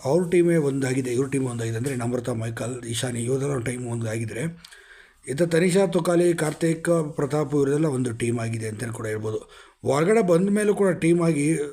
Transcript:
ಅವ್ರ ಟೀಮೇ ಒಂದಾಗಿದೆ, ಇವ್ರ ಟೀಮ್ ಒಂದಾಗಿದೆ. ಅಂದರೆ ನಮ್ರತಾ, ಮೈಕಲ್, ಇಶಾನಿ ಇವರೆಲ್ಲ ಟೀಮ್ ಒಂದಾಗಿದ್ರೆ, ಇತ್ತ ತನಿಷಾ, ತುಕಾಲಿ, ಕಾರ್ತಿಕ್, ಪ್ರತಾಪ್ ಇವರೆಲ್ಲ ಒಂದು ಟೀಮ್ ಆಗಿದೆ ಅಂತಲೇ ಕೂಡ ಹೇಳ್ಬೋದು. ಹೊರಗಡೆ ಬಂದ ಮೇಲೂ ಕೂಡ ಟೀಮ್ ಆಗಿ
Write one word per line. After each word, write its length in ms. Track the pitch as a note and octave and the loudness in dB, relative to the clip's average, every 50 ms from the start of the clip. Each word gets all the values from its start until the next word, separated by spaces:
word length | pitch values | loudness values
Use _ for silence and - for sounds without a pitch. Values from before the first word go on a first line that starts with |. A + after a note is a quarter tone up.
| - | 0
ಅವ್ರ 240 | C3 C#3 F3 F#3 E3+ | 2 2 2 2 2
ಟೀಮೇ 260 | F3+ F3 E3+ E3+ E3+ | 4 4 4 6 4
ಒಂದಾಗಿದೆ, 580 | E3 D3 C#3 C3+ C#3 C3+ C3 C3 C3+ C3 B2+ A#2+ | 4 2 2 0 0 0 0 0 0 0 0 0
ಇವ್ರ 140 | A#2+ C#3 C3+ | 0 0 0
ಟೀಮ್ 200 | C3+ C#3 C3 B2+ | 0 -2 -2 -2
ಒಂದಾಗಿದೆ. 300 | A#2+ A#2 A#2 A2+ A2+ A2+ | -2 -4 -4 -4 -2 -2
ಅಂದರೆ 180 | A#2+ C#3 C3+ | -4 -4 -4
ನಮ್ರತಾ, 380 | B2 A#2+ A#2+ A#2+ B2 A#2+ - A#2+ | -2 -2 -2 -2 -2 -2 -4 -4
ಮೈಕಲ್, 500 | A2+ A2+ A#2 A2+ A2+ B2 A#2 B2+ B2 A#2+ | -4 -4 -6 -6 -6 -6 -6 -8 -8 -8
ಇಶಾನಿ 360 | A#2 A#2 A#2 - B2 A#2+ A#2 | -8 -6 -4 -4 -4 -4 -4
ಇವರೆಲ್ಲ 400 | A#2 A#2+ C3 C3+ C3+ C#3+ C#3+ C3 | -2 -2 -2 -2 -2 -2 -2 -2
ಟೀಮ್ 280 | A2+ B2+ B2 B2 B2 A#2+ | -4 -4 -6 -6 -6 -6
ಒಂದಾಗಿದ್ರೆ, 540 | A#2 A#2 A#2 A2+ G#2+ A2+ A2+ G#2+ G2 A2 D3 E3 E3 - - - - - - - - - - - _ _ _ - | -6 -6 -4 -4 -4 -4 -6 -6 -6 -6 -6 -6 -8 -10 -20 -20 -20 -20 -20 -20 -20 -20 -20 -20 _ _ _ -10
ಇತ್ತ 140 | B2+ C#3 | -2 -2
ತನಿಷಾ, 440 | F3 E3 E3 D#3+ F3 F#3+ E3 G3 G3 F#3 | -2 0 2 2 2 4 4 2 2 2
ತುಕಾಲಿ, 460 | F#3 F#3 E3 F3 F3 E3+ F3 F3 E3 | 0 0 0 2 2 4 4 4 2
ಕಾರ್ತಿಕ್, 800 | E3 D#3+ D3+ D3 - E3+ E3 E3 D#3+ - E3+ E3+ E3 D#3 D3+ D3+ | 2 -2 -4 -2 -2 0 -2 -2 -2 0 0 2 2 0 -2 -2
ಪ್ರತಾಪ್ 400 | - D3 C3+ C#3 D3+ D3+ C3 C#3+ | -4 -2 0 0 -2 -2 0 2
ಇವರೆಲ್ಲ 300 | D3 C#3 C3+ C#3+ D3 D#3+ | 2 2 2 2 2 2
ಒಂದು 260 | D#3+ C3+ B2+ B2+ B2 | 0 0 0 -2 -2
ಟೀಮ್ 280 | A2+ A2+ B2 A#2 A#2+ A#2+ | -2 -2 -2 -2 0 -2
ಆಗಿದೆ 280 | A2+ A2+ A2+ A2+ A2 A2 | -2 -4 -4 -4 -6 -6
ಅಂತಲೇ 220 | G#2 G#2 A#2+ A#2 | -6 -6 -8 -8
ಕೂಡ 180 | A2 A2 A2 A2 | -8 -6 -6 -4
ಹೇಳ್ಬೋದು. 680 | G#2+ G#2+ G#2+ A2 A2 A2 - - - - - - _ _ | -4 -4 -4 -4 -6 -6 -8 -10 -20 -20 -20 -20 _ _
ಹೊರಗಡೆ 400 | - G#2+ C3+ C#3 D#3+ F3 A3 A3+ | -2 0 2 2 4 4 4 4
ಬಂದ 280 | A3 F3+ F3 E3 F#3+ G3+ | 4 4 4 4 4 4
ಮೇಲೂ 260 | G3+ G#3 G#3+ G#3 G3+ | 2 2 2 2 2
ಕೂಡ 140 | G3+ G3+ F#3+ | 4 4 2
ಟೀಮ್ 320 | E3+ - - E3 F3 F3 | 2 2 4 4 4 4
ಆಗಿ 360 | E3+ E3+ E3 C#3+ C#3+ D3+ E3 D3+ D3 D3 | 4 2 2 2 2 0 0 0 -2 -6